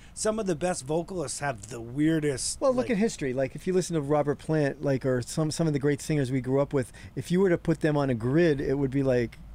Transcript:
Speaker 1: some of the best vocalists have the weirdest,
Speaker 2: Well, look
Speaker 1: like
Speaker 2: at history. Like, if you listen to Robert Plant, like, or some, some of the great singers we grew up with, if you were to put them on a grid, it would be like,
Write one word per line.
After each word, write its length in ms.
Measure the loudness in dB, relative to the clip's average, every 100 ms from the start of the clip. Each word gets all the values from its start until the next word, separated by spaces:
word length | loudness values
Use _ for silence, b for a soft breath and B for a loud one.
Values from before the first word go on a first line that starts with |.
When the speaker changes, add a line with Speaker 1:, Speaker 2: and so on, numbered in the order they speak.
| B
Speaker 1:
some 240 | B -2 -2
of 80 | -2
the 80 |
best 300 | -2 -2 -4
vocalists 560 | -2 -4 -4 -6 -6 -4
have 280 | -4 -6 -8
the 120 | -12
weirdest, 800 | -8 0 2 4 2 -2 -4 -2
Speaker 2:
Well, 100 | 0
look 140 | 2 0
Speaker 1:
like 20 |
Speaker 2:
at 60 | 0
history. 340 | 0 -2 -4
Like, 220 | -2 -2
if 120 | -4 -2
you 60 |
listen 220 | 0 0
to 60 | 0
Robert 380 | 2 2 2 -2
Plant, 440 | 0 2 2 0
like, 220 | -2 0 0
or 160 | 0
some, 280 | -2 -2 -2
some 160 | 0 0
of 60 |
the 60 | 2
great 220 | 0 0
singers 300 | 0 0 0
we 100 | -2
grew 200 | 0 0
up 120 | 2
with, 200 | 0 -2 -6 B -10
if 140 | -2
you 100 | 2
were 80 | 4
to 80 | 2
put 220 | 0 0
them 160 | 2 2
on 140 | 2
a 40 |
grid, 460 | 0 2 4 4 4
it 140 | 0
would 160 | 0 0
be 120 | 2
like, 360 | 2 2 0 -4 -18